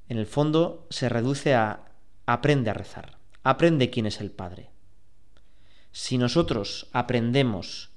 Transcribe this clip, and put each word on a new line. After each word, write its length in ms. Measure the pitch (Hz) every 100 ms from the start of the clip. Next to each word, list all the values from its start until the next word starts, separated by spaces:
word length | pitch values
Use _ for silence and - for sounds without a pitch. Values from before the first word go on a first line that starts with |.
| -
en 80 | 113
el 100 | 107
fondo 600 | 143 151 156 170 - -
se 220 | - 120
reduce 440 | 117 123 139 151
a, 380 | 123 107 - - - - -
"Aprende 460 | - 120 147 143 110
a 40 |
rezar, 440 | 92 - - - - - -
aprende 480 | 131 135 170 151 123
quién 160 | 120 104
es 160 | -
el 80 | 101
Padre". 400 | - 90 87 73 - - - - - - - - - - - -
Si 240 | - - 127
nosotros 720 | 120 165 160 120 98 - -
aprendemos 1000 | 123 117 120 117 135 123 95 - - -